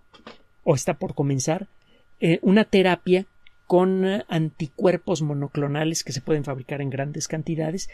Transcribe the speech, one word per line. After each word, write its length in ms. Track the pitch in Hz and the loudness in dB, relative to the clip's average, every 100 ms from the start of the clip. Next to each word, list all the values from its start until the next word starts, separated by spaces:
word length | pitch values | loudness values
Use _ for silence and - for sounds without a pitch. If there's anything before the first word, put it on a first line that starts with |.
| _ - - - _ _ | _ -20 -20 -20 _ _
o 100 | - | 0
está 240 | 139 - 160 | 0 0 -4
por 160 | 190 | -6
comenzar, 540 | - 139 135 160 175 196 _ _ _ _ - | -2 -2 0 -2 -4 -4 _ _ _ _ -2
eh, 180 | 165 165 | 0 2
una 240 | 233 208 | 4 4
terapia 640 | 214 196 185 175 - 180 202 _ - _ - | 4 4 4 2 2 0 0 _ -20 _ 2
con, 380 | 180 185 190 | 4 4 2
eh, 200 | 185 202 - | 0 0 -2
anticuerpos 960 | 165 156 - 151 - 190 180 - 160 | -2 -2 -4 -10 0 2 2 0 -2
monoclonales 840 | 151 143 143 151 143 147 156 165 | -2 -4 -4 -4 -2 -2 -2 -4
que 80 | - | -6
se 80 | 135 | -8
pueden 240 | - 151 | -2 -2
fabricar 380 | 143 131 123 143 | -2 -8 -8 -6
en 80 | 139 | -6
grandes 360 | 135 143 151 - | -4 -6 -6 -8
cantidades, 640 | 160 151 160 156 165 - | -6 -6 -4 -4 -6 -10